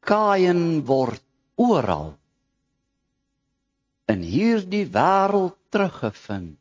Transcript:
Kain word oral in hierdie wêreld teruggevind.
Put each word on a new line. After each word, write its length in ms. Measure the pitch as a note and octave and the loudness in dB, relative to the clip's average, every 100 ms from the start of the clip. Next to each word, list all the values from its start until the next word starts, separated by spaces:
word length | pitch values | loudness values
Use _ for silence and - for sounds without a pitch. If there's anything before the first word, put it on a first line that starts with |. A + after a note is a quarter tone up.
| - | 2
Kain 540 | G#3 G#3+ G3 F3+ F3 E3+ D#3+ B2+ | 2 4 2 4 2 0 -2 0
word 360 | C3+ B2+ G#2 _ _ _ - | 0 0 -4 _ _ _ 0
oral 560 | B3 F#3+ G#2+ D#2+ D#2 D2+ _ _ _ _ _ _ _ _ _ _ _ _ _ _ _ _ _ _ - | 2 2 2 -4 -6 -14 _ _ _ _ _ _ _ _ _ _ _ _ _ _ _ _ _ _ -4
in 140 | G2+ | -4
hierdie 640 | E2+ A2 A3 A3+ F#3 G3+ F#3+ | -2 0 2 0 -2 -4 -2
wêreld 720 | G2 D3+ G3 G3 G3+ F#3 - _ | 0 2 2 2 0 -2 -6 _
teruggevind. 880 | G#3 G3 - A#2 - - G2+ E2+ D2 | -2 -2 -4 -8 -8 -10 -10 -10 -16